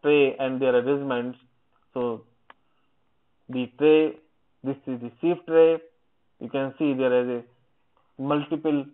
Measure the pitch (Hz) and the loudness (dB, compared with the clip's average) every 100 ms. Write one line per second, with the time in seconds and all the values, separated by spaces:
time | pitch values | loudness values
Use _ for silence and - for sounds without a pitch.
0 | 147 147 139 - 131 131 131 123 123 143 | 2 4 4 0 -4 -2 2 2 2 -2
1 | 139 123 123 123 _ _ _ _ _ 127 | -2 -6 -6 -12 _ _ _ _ _ -6
2 | 120 113 117 _ - _ _ _ _ _ | -6 -6 -12 _ -20 _ _ _ _ _
3 | _ _ _ _ - 127 123 - 147 156 | _ _ _ _ -10 -8 -8 2 4 6
4 | 156 - _ _ _ _ 131 135 - 123 | 4 -4 _ _ _ _ -8 -8 -8 -10
5 | 120 - 165 175 - 165 165 165 - _ | -10 -4 -2 -2 0 4 4 2 -6 _
6 | _ _ _ _ 120 139 135 131 151 131 | _ _ _ _ -10 -6 -8 -4 -2 0
7 | 131 123 123 120 120 _ _ _ _ _ | 2 2 0 -6 -10 _ _ _ _ _
8 | _ - 135 147 143 156 156 147 139 | _ -10 -4 -2 -2 -4 -2 -2 -4